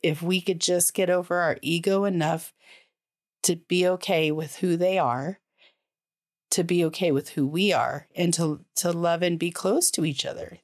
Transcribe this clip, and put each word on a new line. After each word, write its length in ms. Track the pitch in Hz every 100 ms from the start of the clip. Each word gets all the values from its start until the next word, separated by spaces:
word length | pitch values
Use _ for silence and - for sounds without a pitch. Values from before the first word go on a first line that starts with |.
If 180 | - 151
we 180 | 170 185
could 220 | 175 170
just 320 | - 180 -
get 160 | - 180
over 280 | 180 180 175
our 200 | 165 -
ego 400 | 143 170 185 196
enough 500 | 202 175 156 165 - - - - _ _ _ _ _ _
to 140 | - 170
be 320 | - 180 180
okay 420 | 180 - 170 156
with 280 | 156 156 -
who 200 | 185 170
they 220 | 180 190
are, 400 | 135 123 151 196 _ _ _ _ _ _ _ _ _ _ _
to 120 | -
be 220 | 170 175 160
okay 260 | - 180
with 180 | 135 -
who 180 | - 139
we 260 | 165 202
are, 340 | 147 120 139 - -
and 160 | 175 165
to, 280 | 160 147 - -
to 160 | 175
love 320 | 170 170 170
and 160 | 180 165
be 100 | 170
close 400 | - 190 277 -
to 140 | - 160
each 180 | 135
other. 260 | - - -
I 60 | -